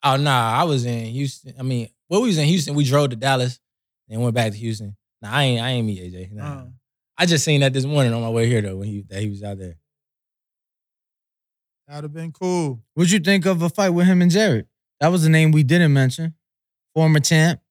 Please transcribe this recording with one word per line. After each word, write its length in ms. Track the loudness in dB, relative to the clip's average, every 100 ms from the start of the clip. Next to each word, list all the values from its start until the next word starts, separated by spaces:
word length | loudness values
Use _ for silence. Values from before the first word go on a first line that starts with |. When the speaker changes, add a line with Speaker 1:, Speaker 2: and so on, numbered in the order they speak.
Speaker 1:
Oh, 140 | 2 2
nah, 420 | 2 2 2 0
I 40 |
was 220 | 0 -2 -2
in 180 | -6 -8
Houston. 400 | -6 -8 -10 -20 -10
I 40 |
mean, 280 | -6 -6 -8 _ _
well, 140 | -2
we 60 | 0
was 100 | 0
in 80 | 2
Houston. 260 | 0 0
We 100 | 0
drove 260 | 2 2 0
to 60 | -2
Dallas 440 | -2 -2 -2 -6 _ _ _ _ _
and 140 | -4
went 120 | -2
back 180 | 0 -2
to 60 | -4
Houston. 380 | -8 -8 -10 -18 _ _
Nah, 100 | -6
I 120 | -2
ain't, 160 | 0 -2
I 80 | -2
ain't 140 | -4 -4
meet 140 | -6
A 100 | -10
J. 200 | -14 -16
Nah. 120 | -14 -12
Speaker 2:
Uh-huh. 100 | -12 -16 -20 _ _ _ -2
Speaker 1:
I 80 | 0
just 180 | 0
seen 160 | 2 2
that 140 | 2
this 100 | 0
morning 300 | -2 0 2
on 80 | 0
my 80 | -2
way 160 | 0 2
here, 140 | 0
though, 160 | -2 -6
when 100 | -8
he, 140 | -10
that 180 | -10 -8
he 80 | -8
was 140 | -8
out 160 | -12 -12
there. 180 | -14 -16 _ _ _ _ _ _ _ _ _ _ _ _ _ _ _ _ _ _ _ _ _
Speaker 2:
That'd 180 | -14
have 80 | -14
been 180 | -12 -12
cool. 480 | -8 -4 -2 -2 -6 _
Speaker 3:
What'd 160 | 0 2
you 80 | 2
think 280 | 4 2 2
of 160 | 0
a 60 | -2
fight 220 | 0 0
with 160 | 4 4
him 160 | 4
and 80 | 4
Jared? 360 | 4 2 0 -4 _ _ _
That 80 | 0
was 160 | 2
a 60 | 4
name 200 | 4 6
we 100 | 4
didn't 300 | 4 4 4
mention. 420 | 4 2 -2 -8 -10 _ _ _ _ _
Former 260 | 0 4 4
champ. 400 | 4 4 2 0 _